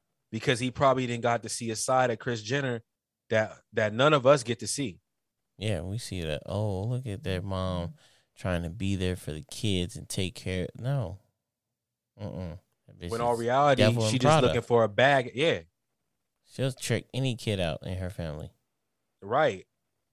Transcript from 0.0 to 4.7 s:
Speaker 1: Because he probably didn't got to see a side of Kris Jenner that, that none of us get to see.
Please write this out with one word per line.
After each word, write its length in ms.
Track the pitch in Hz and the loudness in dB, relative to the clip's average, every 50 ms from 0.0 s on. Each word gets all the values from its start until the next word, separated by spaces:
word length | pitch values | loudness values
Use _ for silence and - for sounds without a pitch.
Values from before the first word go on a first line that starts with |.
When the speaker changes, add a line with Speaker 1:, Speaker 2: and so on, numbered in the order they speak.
| _ _ _ _ _ _ | _ _ _ _ _ _
Speaker 1:
Because 260 | 113 113 - 143 127 110 | -10 -4 0 0 0 0
he 120 | 127 127 | -2 -4
probably 360 | - - 143 135 131 131 127 | 0 2 4 4 4 4 0
didn't 160 | 120 120 117 117 | -2 -2 -2 0
got 180 | 117 117 117 | 0 0 0
to 80 | - 110 | -2 -6
see 200 | - - 120 113 | -8 -6 -6 -6
a 60 | 110 | -4
side 340 | - - 131 131 127 127 120 | -4 -2 2 2 2 2 2
of 80 | 113 - | 0 -2
Kris 220 | - 127 117 113 | -4 -4 -6 -4
Jenner 400 | 104 107 135 143 139 127 120 110 - _ _ _ _ _ _ _ _ - | -4 -4 -4 -2 -2 -4 -4 -6 -8 _ _ _ _ _ _ _ _ 0
that, 240 | 113 110 107 101 - - _ _ 107 | 0 0 0 0 -6 -14 _ _ -2
that 180 | 113 110 104 | 0 0 0
none 220 | 107 117 139 151 151 | 2 4 4 6 4
of 120 | 135 117 | 6 8
us 160 | 135 147 139 | 6 6 6
get 180 | 113 117 117 - | 4 -2 -6 -4
to 60 | 110 | -6
see. 320 | - | -6